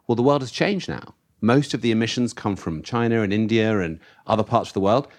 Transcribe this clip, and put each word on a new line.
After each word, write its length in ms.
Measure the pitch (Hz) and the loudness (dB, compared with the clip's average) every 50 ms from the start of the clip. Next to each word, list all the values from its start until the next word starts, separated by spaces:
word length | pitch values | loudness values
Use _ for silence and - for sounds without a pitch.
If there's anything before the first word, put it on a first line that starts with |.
| _ | _
"Well, 120 | - 120 113 | -2 0 2
the 60 | 120 139 | 4 4
world 120 | 143 143 | 4 2
has 100 | 135 120 | 0 -4
changed 380 | - - 170 190 208 185 - - | -2 -2 0 0 0 -2 -4 -8
now. 260 | 73 - - - - _ _ _ _ - 107 | -10 -10 -12 -16 -20 _ _ _ _ -2 2
Most 300 | 110 120 143 143 - - | 4 4 4 2 0 -2
of 80 | 120 | -2
the 80 | 120 120 | 0 0
emissions 440 | 113 110 117 110 - 123 123 117 - | 2 2 0 0 0 -2 -2 -2 -4
come 220 | - - 110 98 | -4 -4 -4 -4
from 280 | - - 87 80 78 - | -4 -4 -6 -8 -8 -8
China 400 | - 123 117 117 117 113 113 107 | -4 -2 0 0 2 2 0 0
and 100 | 95 101 | 0 0
India 460 | 107 110 104 113 113 110 110 110 101 | 0 0 2 2 2 2 2 2 0
and 200 | 90 80 80 78 _ - - _ - - | -2 -2 -6 -10 _ -20 -20 _ -4 -2
other 160 | 110 107 107 | 0 0 0
parts 260 | - 117 113 98 - | 0 0 -2 -2 -2
of 40 | - | -4
the 60 | 101 | -2
world. 260 | 95 98 113 135 143 - - | 2 2 2 2 0 -4 -12